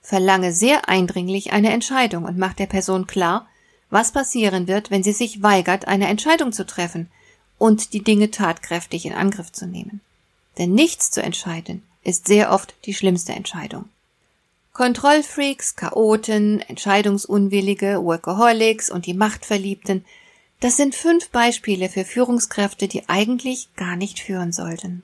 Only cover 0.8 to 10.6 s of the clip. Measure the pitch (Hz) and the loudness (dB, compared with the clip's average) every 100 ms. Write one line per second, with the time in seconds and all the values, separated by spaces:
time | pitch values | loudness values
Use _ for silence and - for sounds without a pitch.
0.8 | - 185 180 - 175 196 196 208 214 233 | 2 0 0 -2 -4 -4 -2 2 2 2
1.8 | 233 262 240 175 170 175 185 - 196 196 | -2 0 0 -2 -6 -4 -4 -4 -4 -2
2.8 | 185 190 185 196 175 196 233 _ _ _ | -2 -2 -2 -2 0 0 -6 _ _ _
3.8 | _ 226 226 285 262 247 214 185 180 196 | _ 0 0 -2 -2 0 0 0 0 -2
4.8 | 214 196 190 208 226 214 208 196 180 190 | 0 0 0 0 -4 0 4 4 2 -2
5.8 | - 196 196 214 302 320 277 220 190 - | 0 0 2 0 2 2 2 -4 -8 -6
6.8 | 175 170 170 _ _ _ _ _ 220 214 | -6 -6 -10 _ _ _ _ _ 4 4
7.8 | - 208 208 208 214 214 196 165 - 170 | 2 -4 2 4 4 2 -2 -2 -4 -6
8.8 | - 165 170 - 196 202 170 - 180 180 | -6 -8 -6 -2 -2 -2 -10 -12 -12 -12
9.8 | 190 208 _ _ _ _ _ - | -12 -16 _ _ _ _ _ -4